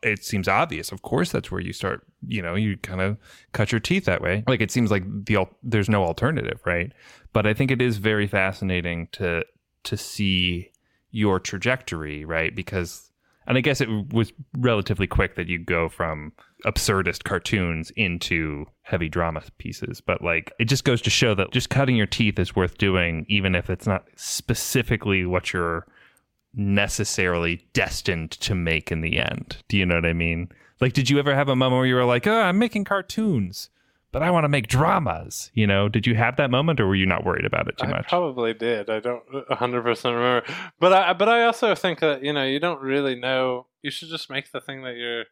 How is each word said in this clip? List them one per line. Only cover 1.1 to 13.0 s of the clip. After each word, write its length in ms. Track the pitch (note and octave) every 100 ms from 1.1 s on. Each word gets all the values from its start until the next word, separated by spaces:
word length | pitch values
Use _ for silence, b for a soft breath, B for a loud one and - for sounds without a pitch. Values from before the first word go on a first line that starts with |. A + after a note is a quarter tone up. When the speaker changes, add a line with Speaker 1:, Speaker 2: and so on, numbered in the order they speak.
| C#3+ F3
Speaker 1:
that's 200 | - -
where 100 | F#2
you 120 | F2+
start, 300 | F#2+ F#2+ - _ _ -
you 160 | G#2
know, 140 | E2+ F#2
you 200 | G#2+ F#2+
kinda 400 | - F#2 F#2+ G#2 B B B
cut 180 | - G#2
your 100 | A2+
teeth 240 | - F#3+ F#3
that 140 | F2+
way. 220 | - G2 A2+
Like, 120 | B2+
it 120 | G#2+
seems 180 | B2+ A2+
like 140 | G2+ F#2 G#2 G2
the 100 | G#2
al-, 200 | F#2 _
there's 260 | B2+ A2 G2
no 140 | G#2
alternative, 560 | F2+ E2 A#2+ D#3+ - - -
right? 260 | F2 F#2 B B B B
But 140 | A2+ G#2
I 80 |
think 160 | G#2+ C3+
it 100 | C3
is 180 | B2+ G#2+
very 280 | G#2 G#2+ G2+
fascinating 800 | G2+ F#2+ F#2+ F#2+ F2+ F2 E2+ E2+
to, 320 | - F2+ E2+ - _ _ _
to 120 | - G#2+
see 760 | - - G2+ F#2 F2+ F2 F2+ _ _ _ _
your 260 | A2+ G#2 F#2
trajectory, 840 | - G2 A#2 B2+ - E2 D2+ D2+
right? 280 | D2+ D#2+ E2
Because, 580 | G#2+ F2 G2 F2 -